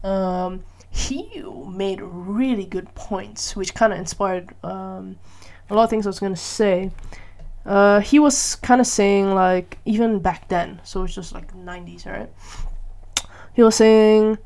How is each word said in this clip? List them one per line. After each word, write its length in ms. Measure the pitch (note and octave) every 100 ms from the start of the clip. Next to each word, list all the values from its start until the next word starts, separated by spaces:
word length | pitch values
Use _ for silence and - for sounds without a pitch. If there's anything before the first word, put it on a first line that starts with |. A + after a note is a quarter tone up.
Um, 600 | G3 F#3+ F#3 F3+ F3+ F#3 - - -
he 520 | - - C#4+ - - - - G3
made 320 | F3+ G3 F#3+
really 640 | - F3 F3+ G#3 C4 A3+
good 280 | F#3+ F#3+ F#3
points, 600 | - - F#3+ G#3 G#3+ -
which 200 | - F#3+
kinda 220 | - A3+ F3+
inspired, 580 | F3+ - G3 F#3 F3+ -
um, 520 | F3+ F#3+ F#3+ F#3+ F#3+ F#3 - - - - -
a 60 |
lot 100 | G#3
of 60 | A3+
things 160 | A3 G3+
I 20 |
was 120 | F#3
gonna 160 | G3 F3+
say. 540 | - - G#3 F3+ F#3+ - - - - - - -
Uh, 360 | - G3 G3+ G#3
he 180 | G3+ C#4+
was 380 | D4 - - -
kinda 280 | - B3
saying, 500 | B3 - G3+ G3+ G3
like, 440 | F#3+ F#3 F#3 F3+ -
even 340 | - G#3+ A#3 G#3
back 300 | F3 D#3+ -
then, 320 | F3+ - F3+
so 220 | - A#3
it's 100 | A#3
just, 180 | - E3+
like, 220 | - -
nineties, 520 | F#3 F3+ F3+ F3 F3 G3
right? 240 | F#3+ - - - - - - - - - - - - -
He 100 | -
was 140 | A3+ A3
saying 600 | A3 A3 G#3+ G#3+ G#3+ G#3+